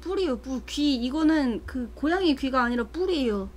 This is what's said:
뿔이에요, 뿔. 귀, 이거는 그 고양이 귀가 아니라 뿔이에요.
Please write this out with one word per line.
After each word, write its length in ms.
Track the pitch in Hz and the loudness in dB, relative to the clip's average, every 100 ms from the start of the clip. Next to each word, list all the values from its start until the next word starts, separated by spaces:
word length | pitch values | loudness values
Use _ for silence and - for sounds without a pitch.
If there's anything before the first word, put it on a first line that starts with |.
뿔이에요, 380 | 330 392 359 254 | -4 -2 0 -2
뿔. 220 | 262 262 - | -4 -8 -6
귀, 280 | - 294 | 0 0
이거는 680 | 269 240 285 311 311 262 208 - | 2 0 2 4 4 2 -2 -4
그 240 | 262 233 | -8 -8
고양이 400 | - 285 359 370 | -4 0 2 2
귀가 280 | 277 269 254 | 2 2 2
아니라 200 | 240 247 | 2 0
뿔이에요. 640 | 226 320 370 339 254 208 196 | -2 -2 0 2 2 0 -4